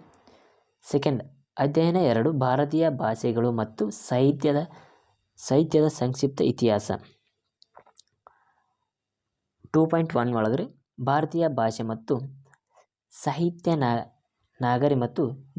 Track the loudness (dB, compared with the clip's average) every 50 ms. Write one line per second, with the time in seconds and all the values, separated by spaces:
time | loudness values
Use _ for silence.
0 | -8 _ _ _ _ -20 -20 _ _ _ _ _ _ _ _ _ _ -2 -2 0
1 | 0 0 -2 -2 -4 -10 -18 _ _ _ _ -2 -2 0 2 2 2 2 2 2
2 | 2 2 2 2 2 0 0 0 0 0 2 0 0 0 0 2 2 0 0 0
3 | -2 -2 -2 -2 -2 -2 0 0 0 0 0 -2 -4 -4 -4 -6 -6 -6 -6 -8
4 | -6 -2 0 2 4 2 2 2 0 0 0 0 -2 -4 -8 -18 -20 -20 _ _
5 | _ _ _ _ _ _ _ -14 -4 0 2 2 2 4 4 4 4 2 0 -2
6 | -4 -4 -2 -2 -2 -2 -2 0 0 0 0 2 2 2 2 2 0 -4 -6 -8
7 | -10 -14 _ _ _ _ _ _ _ _ _ _ _ _ _ -20 -20 _ _ -20
8 | _ _ _ _ _ -20 -20 _ _ _ _ _ _ _ _ _ _ _ _ _
9 | _ _ _ _ _ _ _ _ _ _ _ _ -8 0 2 2 4 4 2 0
10 | 0 0 0 0 0 0 0 0 0 0 0 -2 -4 -6 -10 _ _ _ _ -6
11 | -2 0 0 0 0 0 -2 -2 0 0 0 0 -2 -2 -2 -4 -6 -6 -8 -8
12 | -4 -4 -4 -4 -4 -8 -14 -18 -20 _ _ _ _ _ _ _ _ _ _ _
13 | _ _ -20 -8 -6 -6 -4 -2 -2 -4 -4 -4 -2 -2 0 0 0 0 0 -2
14 | -4 -8 _ _ _ _ _ _ _ _ _ -4 -2 0 2 2 2 2 2 2
15 | 0 -2 -2 -2 -4 -4 -4 -8 -16 -14 _